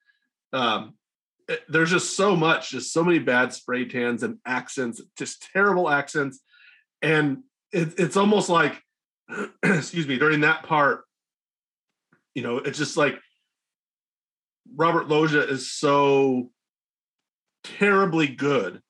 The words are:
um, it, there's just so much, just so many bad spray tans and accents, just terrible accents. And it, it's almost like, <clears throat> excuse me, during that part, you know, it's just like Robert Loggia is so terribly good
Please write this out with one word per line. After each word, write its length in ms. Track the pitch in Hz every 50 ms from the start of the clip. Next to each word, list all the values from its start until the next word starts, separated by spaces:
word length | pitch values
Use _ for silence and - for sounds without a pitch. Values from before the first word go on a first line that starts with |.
| _ _ _ _ _ _ _ _ _ _ -
um, 420 | 131 123 113 107 101 113 - - _ _ _ _ _ _ _ _ _ _
it, 140 | - 160 - - -
there's 220 | 147 160 170 165
just 240 | 185 160 - - -
so 200 | - 190 208 185
much, 360 | 165 156 160 156 - - -
just 200 | 135 123 - -
so 120 | - 160 170
many 160 | 180 170 151
bad 340 | 120 127 123 123 127 120 -
spray 320 | - - - 123 127 127
tans 380 | 123 - 123 120 120 120 107 120
and 160 | 113 113 - -
accents, 560 | 123 127 123 127 - - 139 127 117 117 - - - _
just 320 | - - - - - - - -
terrible 340 | 190 202 202 185 180 175
accents. 520 | 151 143 143 143 - - 151 139 135 - - _ _ _ _ - - _ _ _ _ _ _ 143
And 400 | 156 160 156 147 143 135 - - _ _ _ _ _
it, 220 | - 175 165 156 - -
it's 180 | 180 156 -
almost 320 | 196 202 208 214 196 - -
like, 320 | 170 165 156 139 - - _ _ _ _ _ _ _ _ _ -
<clears throat> 340 | - - - - - _ -
excuse 440 | 202 196 156 127 - - 170 156
me, 100 | 139 131
during 240 | 123 151 156 151 151
that 220 | 147 151 160 156 -
part, 400 | - 160 151 143 135 113 - - _ _ _ _ _ _ _ _ _ _ _ _ _ _ _ _ _ _ _ _ _ _ _ _ _ -
you 80 | 139
know, 160 | 120 120 120
it's 220 | 135 - 143 139 147
just 180 | 147 - -
like 220 | 160 147 135 123 - - _ _ _ _ _ _ _ _ _ _ _ _ _ _ _ _ _ _ _ _ _ _ _ _ _ _ _ _ - -
Robert 320 | 143 160 170 165 160 -
Loggia 400 | 147 151 151 160 151 147 147 135
is 240 | - 135 127 - -
so 800 | - - 151 143 143 143 143 139 139 139 139 135 127 127 123 - _ _ _ _ _ _ _ _ _ _ _ _ _ _ _ _ _ _ _ _ _ _ -
terribly 640 | - - - 202 202 196 190 196 175 160 160 151
good 540 | 143 123 113 135 143 139 120 95 90 90 - _